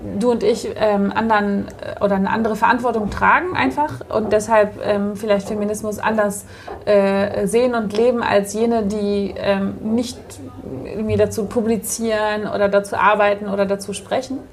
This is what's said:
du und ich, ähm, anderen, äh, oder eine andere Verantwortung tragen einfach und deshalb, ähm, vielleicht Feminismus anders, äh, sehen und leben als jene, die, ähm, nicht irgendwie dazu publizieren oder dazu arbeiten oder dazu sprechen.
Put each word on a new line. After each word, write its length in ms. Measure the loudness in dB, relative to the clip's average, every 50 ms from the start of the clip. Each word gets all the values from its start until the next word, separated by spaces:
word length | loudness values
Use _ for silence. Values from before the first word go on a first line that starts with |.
| -10 -8 -6 -2
du 140 | 0 2
und 120 | 2 2 2
ich, 260 | 0 0 0 -2 -8 -4 -2
ähm, 340 | 0 0 2 2 0 0 0
anderen, 540 | -2 0 2 2 2 2 2 -2 -2 -4 -6
äh, 340 | -10 -12 -12 -12 -8 -2
oder 140 | 0 0 2
eine 140 | 2 0 0
andere 260 | 0 0 0 0 0
Verantwortung 540 | 2 2 2 2 2 2 0 0 0 -2 -4
tragen 440 | -4 2 4 4 4 4 4 0 -2
einfach 460 | 0 0 0 0 0 -2 -2 -2 -8 -10 -4 -2
und 160 | -2 0 2
deshalb, 480 | 0 0 2 4 4 4 4 4 0 -6
ähm, 360 | -2 -2 0 0 0 -2 -4 -4
vielleicht 320 | 0 0 0 0 0 -2
Feminismus 500 | -4 -2 -2 -2 -4 -4 -4 -6 -6 -2
anders, 460 | -2 0 2 2 2 0 0 -4 -10 -14 -18 -18 -14 -14 -14 -10 0
äh, 600 | 4 4 6 6 4 2 2 0 0 0 -2 -2 2
sehen 280 | 2 4 4 4 2
und 160 | 0 -2 -2 0 2
leben 260 | 4 4 4 2 0
als 300 | 2 2 2 2 0 -2
jene, 300 | 0 0 2 2 2 0
die, 500 | 0 -2 -2 0 0 0 0 -2 -2 -4 -4
ähm, 360 | 0 0 0 0 0 -4 -4 -6 -4 -2 0
nicht 260 | 0 -2 -2 -6 -12 -16 -18 -18 -16 -16 -16 -16 -14 -14 -12 -10 -10 -10
irgendwie 320 | -10 -8 -6 -2 0 2 2
dazu 280 | 2 2 2 -4 -4 -2
publizieren 1000 | -2 -2 0 2 0 0 0 -6 -6 -4 -2 0 0 0 0 0 0 -2 -4 -4
oder 220 | 0 0 0 4
dazu 260 | 2 2 0 0 -2
arbeiten 540 | 2 4 4 4 4 4 2 2 0 -2 -6
oder 160 | -2 -2 0
dazu 260 | 0 0 -4 -4 -8
sprechen. 480 | -10 -10 -6 -4 -4 -4 -2 -4 -8 -10 -10 -14